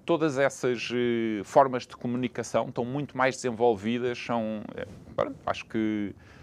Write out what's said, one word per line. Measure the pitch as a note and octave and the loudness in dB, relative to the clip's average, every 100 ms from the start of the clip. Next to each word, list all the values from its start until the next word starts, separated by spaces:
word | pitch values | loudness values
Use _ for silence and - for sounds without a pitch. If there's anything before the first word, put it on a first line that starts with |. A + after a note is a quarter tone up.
| - | 0
todas | E3+ D#3+ C3 | 2 2 2
essas, | C#3 - B2+ A#2+ - | 2 2 0 0 -2
eh, | A#2+ A#2+ A#2 A2+ G#2+ | 0 2 2 0 -2
formas | F#2+ D3 C3+ B2+ - | 4 6 6 2 -6
de | - | -6
comunicação | B2 B2 B2 - A2+ A2+ A#2 | -4 -2 -2 -4 -2 -2 0
estão | B2+ A#2+ | -4 -4
muito | C#3 C#3+ C3 | -4 -4 0
mais | C3 B2+ | 0 0
desenvolvidas, | B2+ A2 A#2+ G#2 G#2+ A#2+ B2 B2 | -2 4 4 4 0 0 -2 -4
são, | - A#2 A2 G#2+ - - | -4 -2 -2 -6 -8 -10
eh, | - - - - | -10 -12 -8 -2
pronto, | - C#4 - | -2 -2 -4
acho | - - | -4 -4
que, | A2+ A2 G#2+ G2+ - - - | -2 0 0 -4 -6 -18 -20